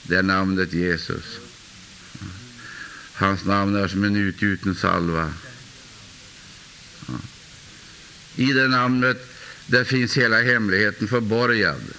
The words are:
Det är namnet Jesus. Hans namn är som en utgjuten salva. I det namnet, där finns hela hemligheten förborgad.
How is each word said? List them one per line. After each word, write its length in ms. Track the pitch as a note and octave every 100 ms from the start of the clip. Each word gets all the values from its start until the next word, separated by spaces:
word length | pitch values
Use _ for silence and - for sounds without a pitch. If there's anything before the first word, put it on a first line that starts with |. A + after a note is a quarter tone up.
Det 120 | - F2
är 80 |
namnet 500 | F#2+ F#2+ F#2+ F#2+ F2+
Jesus. 640 | E2 F2+ E2 - D#2+ D#2+ - - - - - - - - - F#2+ F#2 A#2+ - - - - - -
Hans 320 | - G2 G2 F#2+
namn 300 | G2+ G2 G2+
är 120 | G2
som 160 | F#2+
en 120 | G#2 G#2
utgjuten 600 | G2 F2+ G#2+ F#2+ G2 F2+
salva. 580 | F2+ F2+ E2+ E2 D#2+ D#2+ - - - - - - - - - - - - - - - - - B1 - - - - - - - - - - - -
I 180 | B2+
det 140 | C3+ C3
namnet, 680 | B2+ B2 B2+ B2+ B2 - - - - -
där 160 | B2
finns 340 | B2 C3 A#2+ -
hela 240 | A#2+ A2+
hemligheten 680 | A#2+ A#2+ G#2+ F#2+ G#2 G2+ G#2+
förborgad. 760 | B2 A2 A2+ A#2+ A2+ F#2 C#2 G#1+